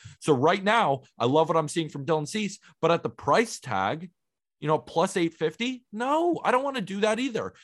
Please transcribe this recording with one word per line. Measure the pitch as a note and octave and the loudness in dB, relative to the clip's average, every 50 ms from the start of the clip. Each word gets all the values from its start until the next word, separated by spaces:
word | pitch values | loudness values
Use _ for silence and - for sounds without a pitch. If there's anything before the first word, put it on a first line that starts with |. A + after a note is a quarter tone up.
| - - - - | -20 -20 -20 -4
So | - D#3+ | 0 2
right | D3 B2 C3 D#3+ F#3+ G3+ F#3+ | 2 4 4 2 2 2 2
now, | G3+ A3 A#3 F3+ D3 C#3 C3 - _ _ - | 2 2 2 2 2 0 -4 -6 _ _ -2
I | A#2+ | 0
love | B2 C#3 D#3 D#3+ D#3 | 2 4 4 4 4
what | E3+ D#3+ | 2 0
I'm | D#3 C#3+ | 0 0
seeing | - E3+ D#3+ D3 | -2 -4 -4 -4
from | - C#3+ C3+ | -6 -8 -4
Dylan | D3 D#3+ D#3 D3 | -2 -2 -2 -2
Cease, | C#3+ - G#3+ G#3 G3 - - _ - - _ | -4 -4 -4 -4 -6 -6 -10 _ -20 -6 _
but | - D#3+ | 2 2
at | E3+ E3 | 2 2
the | - - | 0 -4
price | - - - C#3 D3+ G3 B3 A3+ - - | -8 -4 0 2 4 4 2 0 -4 -10
tag, | - B2+ G#2+ F#2+ F#2+ G#2 C#3 D#3 F#3 F3 _ _ _ _ _ _ _ _ _ _ | -8 -4 -2 0 0 0 -2 -4 -8 -14 _ _ _ _ _ _ _ _ _ _
you | C#3 D3+ | -2 -2
know, | D#3 D3 | 0 -2
plus | - - - E3 F3+ F#3 - F#3+ | -2 -2 -2 0 0 0 0 0
eight | E3+ E3 - | -2 -2 -2
fifty, | - D#3+ - - - A#3 B3+ B3+ A#3+ _ _ | -2 -4 -4 -2 -4 -4 -4 -6 -6 _ _
no, | - G#3+ B3 C4+ D4 D#4+ E4+ F4 D#4+ - | -8 -6 -2 0 0 2 2 0 0 0
I | - G3 | 2 2
don't | A#3+ B3+ C#4 | 2 2 2
wanna | C#4+ C4 B3+ | -2 -4 -6
do | F3+ E3+ F#3+ G3+ | -6 -6 -4 0
that | G#3 G#3+ A3 A3 | 0 0 0 0
either. | C4 C#4 A3 E3+ G2 F#2 - - | -2 -4 -4 -6 -6 -8 -10 -14